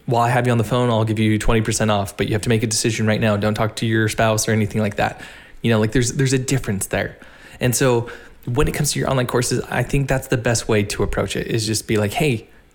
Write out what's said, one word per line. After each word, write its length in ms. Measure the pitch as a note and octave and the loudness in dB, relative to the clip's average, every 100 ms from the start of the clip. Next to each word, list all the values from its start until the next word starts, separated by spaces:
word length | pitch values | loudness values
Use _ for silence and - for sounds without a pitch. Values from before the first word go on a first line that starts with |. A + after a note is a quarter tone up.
| - | -2
"While 160 | A#2 | 2
I 80 | A#2 | 2
have 160 | B2+ B2 | 2 2
you 60 | |
on 60 | A#2 | 2
the 80 | A2 | 2
phone, 240 | B2+ B2 | 0 2
I'll 160 | A2+ A2 | 2 2
give 120 | A2 | 2
you 220 | A2 G#2+ | 2 2
twenty 220 | - A#2 | 4 2
percent 280 | A2 G#2+ G#2+ | 2 0 2
off, 280 | G#2 G2 - | 0 -2 -4
but 100 | - | -2
you 60 | |
have 80 | G#2+ | 0
to 80 | - | 0
make 120 | A2 | 0
a 60 | A2+ | 0
decision 400 | - A#2+ A2 A2 | 0 0 0 0
right 140 | G#2+ | 2
now. 160 | A2+ G2+ | 2 2
Don't 180 | G#2+ G#2+ | 0 0
talk 220 | A2 - | -2 -2
to 80 | A#2 | 0
your 240 | A2+ G#2+ | 2 0
spouse 380 | - A2+ G#2+ A2 | 2 0 2 0
or 40 | |
anything 300 | A2 G#2 A2 | 0 0 0
like 160 | G#2 - | -2 -2
that." 240 | G#2 - - - - - | -4 -6 -16 -20 -20 -4
You 100 | A#2 | 0
know, 80 | A2 | 2
like, 140 | A2 | 2
there's, 180 | C3 A#2+ | 2 0
there's 220 | C#3+ C3+ | 0 2
a 40 | C3 | 0
difference 500 | B2 C3 - G2 - | 0 -2 -2 -4 -4
there. 300 | G2 G2+ - - - - - | -4 -6 -10 -20 -20 -20 -4
And 160 | B2+ A#2+ | -2 2
so 360 | C3+ A#2 A#2 - - - | 2 2 -2 -10 -20 -14
when 240 | - B2 D#3+ | -4 0 0
it 80 | - | 0
comes 160 | D3 | -2
to 80 | C#3 | -2
your 100 | C#3 | -2
online 160 | C3+ B2 | 0 0
courses, 380 | A#2+ B2+ B2 - | 0 0 -2 -2
I 140 | - | -4
think 260 | B2 C#3 C3+ | -2 0 0
that's 200 | C3 - | -2 -2
the 100 | B2 | -2
best 300 | A#2+ A2+ - | 0 -2 0
way 160 | A2 | 0
to 180 | G#2 - | 0 -2
approach 340 | G2+ - G2 - | -2 -2 -2 -4
it, 120 | - | -4
is 180 | A#2 G#2+ | -4 -2
just 220 | G#2+ - | -4 -2
be 100 | G#2+ | 0
like, 160 | G#2 | 0
"Hey, 340 | - D#3 A2+ - - - | 0 0 0 -6 -20 -20